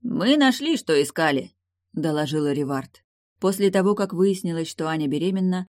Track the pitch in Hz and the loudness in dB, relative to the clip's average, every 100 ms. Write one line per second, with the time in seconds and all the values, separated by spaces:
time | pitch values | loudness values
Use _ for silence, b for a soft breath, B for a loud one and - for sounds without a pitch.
0 | - 156 196 302 269 254 294 311 - 151 | -4 -2 2 4 4 2 0 -2 2 2
1 | 143 - 160 139 - _ _ _ _ - | 2 0 0 0 -4 _ _ _ _ -6
2 | 160 151 143 151 147 143 139 135 131 _ | -2 -2 -2 -2 -2 -2 -2 -6 -8 _
3 | _ _ _ _ 185 196 196 196 190 208 | _ _ _ _ -2 2 2 4 2 0
4 | 196 175 190 185 175 165 160 - 160 160 | -2 0 0 0 -4 -4 -6 -6 -4 -2
5 | 151 147 175 190 185 185 185 | -2 -2 -2 0 -2 -2 -6